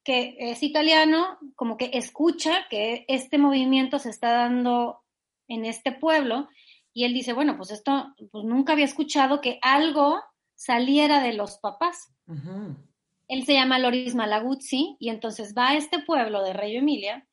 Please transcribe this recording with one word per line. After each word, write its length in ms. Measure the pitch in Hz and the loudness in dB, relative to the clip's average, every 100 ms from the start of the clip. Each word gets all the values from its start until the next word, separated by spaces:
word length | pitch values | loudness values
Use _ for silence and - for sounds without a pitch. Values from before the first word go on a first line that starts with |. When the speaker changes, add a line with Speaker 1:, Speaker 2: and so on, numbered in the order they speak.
Speaker 1:
que 340 | - 254 247 - | -2 -2 -2 -8
es 240 | 240 233 | -10 -4
italiano, 760 | 294 302 311 311 311 320 370 359 285 - | -2 2 4 6 6 4 0 -6 -18 -8
como 200 | 233 220 | -6 -4
que 140 | 247 | -4
escucha 720 | 254 233 - 330 339 311 359 370 | -4 -6 0 0 0 0 -2 -2
que 340 | 208 220 240 - | -4 -4 -4 -4
este 300 | 262 262 294 | -4 0 4
movimiento 600 | 285 269 262 269 262 277 | 4 4 4 2 2 -2
se 120 | 240 | -6
está 200 | - 233 | -4 2
dando 720 | 240 240 247 247 240 240 - _ _ _ _ - | 2 2 0 2 0 -2 -6 _ _ _ _ -12
en 160 | 226 226 | -8 -8
este 260 | 226 262 | -6 -8
pueblo, 560 | 247 320 311 262 233 294 _ _ _ _ | -2 2 2 2 -2 -6 _ _ _ _
y 100 | 233 | -4
él 80 | 240 | -2
dice, 200 | 247 247 | -2 -2
"Bueno, 220 | 240 294 - | 0 0 -2
pues 140 | 185 | -8
esto, 420 | 208 277 277 - _ 208 | -6 -2 -2 -4 _ -16
pues 140 | 214 | -8
nunca 280 | 220 247 277 | -2 0 2
había 120 | 302 269 | 2 0
escuchado 540 | 285 302 294 269 285 | -2 -2 2 2 2
que 180 | 254 247 | -2 -2
algo 640 | 254 285 320 294 285 359 - _ _ | 2 2 2 2 2 0 -6 _ _
saliera 680 | - - 240 254 294 302 294 | -10 -2 0 2 4 4 4
de 140 | 247 | 2
los 240 | 214 202 - | -2 -6 -6
papás". 560 | 202 - 349 349 - _ - | -8 -4 -4 -4 -14 _ -14
Speaker 2:
Ujú. 480 | 156 156 190 202 131 _ _ _ _ - | -12 -10 -12 -12 -14 _ _ _ _ -8
Speaker 1:
Él 160 | 262 | -4
se 100 | 254 | 4
llama 260 | 269 262 254 | 4 4 4
Loris 340 | 247 247 254 | 2 0 -2
Malaguzzi, 840 | 240 214 214 240 269 - 262 349 - | -2 0 0 -2 -6 -4 -2 -2 -4
y 100 | 226 | -8
entonces 440 | 220 226 214 208 208 | -6 -8 -8 -8 0
va 120 | 254 | 2
a 60 | 302 | 2
este 220 | 294 339 | -2 -6
pueblo 440 | 294 302 220 208 | 0 0 0 -2
de 80 | 190 | -2
Reggio 260 | 190 208 233 | -4 -6 -2
Emilia 480 | 294 247 196 247 - | 0 0 -4 -10 -14